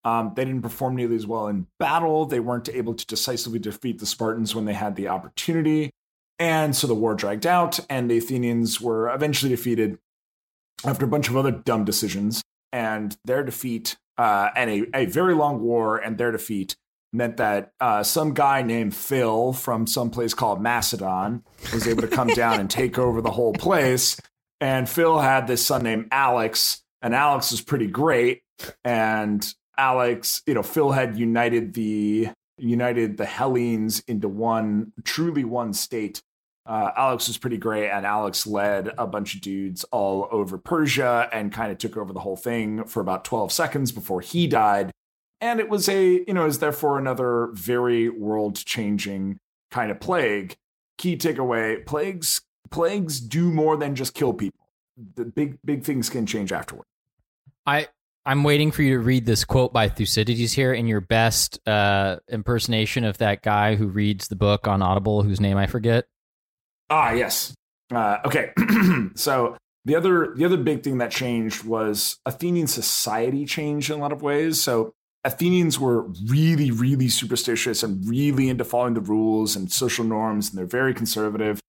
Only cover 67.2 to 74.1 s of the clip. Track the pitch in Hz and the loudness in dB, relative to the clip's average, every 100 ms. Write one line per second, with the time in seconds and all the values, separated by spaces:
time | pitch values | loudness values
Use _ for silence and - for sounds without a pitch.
67.2 | 110 - - - _ _ _ 120 107 101 | 0 -2 -6 -12 _ _ _ 0 0 0
68.2 | 135 143 - - 226 220 185 151 95 - | 0 0 0 0 4 4 4 2 -2 -2
69.2 | - 131 117 - _ _ - 160 185 175 | 0 2 0 -2 _ _ 0 2 4 2
70.2 | 139 117 170 180 131 143 143 127 113 - | 2 0 2 2 2 0 -2 -2 -2 -2
71.2 | 127 117 110 107 110 113 110 104 - - | -2 -2 -2 -6 -4 -2 0 0 -4 -4
72.2 | - - 175 175 147 123 107 - - 113 | -8 -4 0 0 0 -2 -2 -2 -2 0
73.2 | 120 139 143 - 147 147 139 151 143 | 0 -2 -4 -4 -2 -2 -4 -4 -4